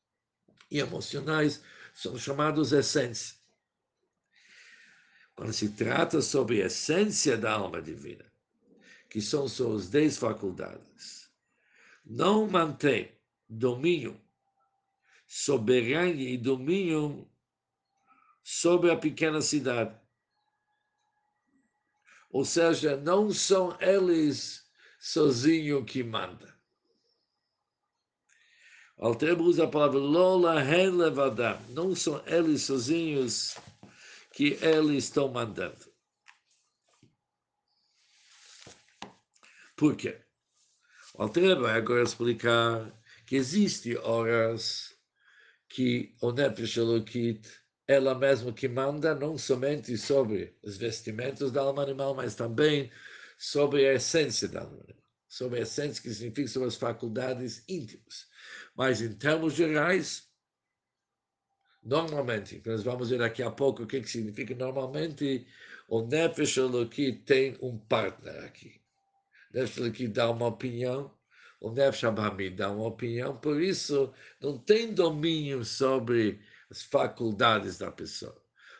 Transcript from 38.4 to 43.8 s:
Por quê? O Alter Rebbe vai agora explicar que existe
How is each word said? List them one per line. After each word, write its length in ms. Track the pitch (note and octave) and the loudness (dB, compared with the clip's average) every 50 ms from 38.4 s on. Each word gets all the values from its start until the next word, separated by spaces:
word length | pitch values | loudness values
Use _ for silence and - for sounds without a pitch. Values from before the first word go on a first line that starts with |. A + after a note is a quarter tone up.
| - - - - - - - _ _ _ _ _ - - - _ _ _ _ _ - - _ - - - _ | -20 -20 -20 -20 -20 -20 -20 _ _ _ _ _ -18 -18 -18 _ _ _ _ _ -20 -20 _ -20 -20 -20 _
Por 180 | - D3 D3+ A2+ | 2 2 2 2
quê? 240 | - - F2 - - _ _ _ _ _ _ _ _ _ _ _ _ _ _ _ - - - | 2 -4 -8 -8 -10 _ _ _ _ _ _ _ _ _ _ _ _ _ _ _ -20 -20 -20
O 120 | - - A2 | -8 -6 -6
Alter 180 | G#2+ - E3+ | -2 2 4
Rebbe 180 | F#3 F#3+ F#3 C3 | 4 6 4 4
vai 140 | A#2+ A2+ A2 | 2 2 2
agora 260 | A#2 G#2+ A#2 A#2+ A#2+ | 2 2 2 2 2
explicar 880 | A#2+ A2+ - - A#2+ A#2+ A#2 A2+ A#2 A#2 A#2 A#2 A#2 A#2 A#2 A2+ A2 G#2+ - - _ - - - _ | 2 2 0 -2 -2 -2 0 0 2 2 4 4 4 2 0 -2 -6 -10 -16 -20 _ -20 -20 -20 _
que 100 | - C3 | -2 0
existe 580 | C3+ C3 C3 E3 G#3 G3+ E3 - - | 0 0 2 2 2 2 2 0 -4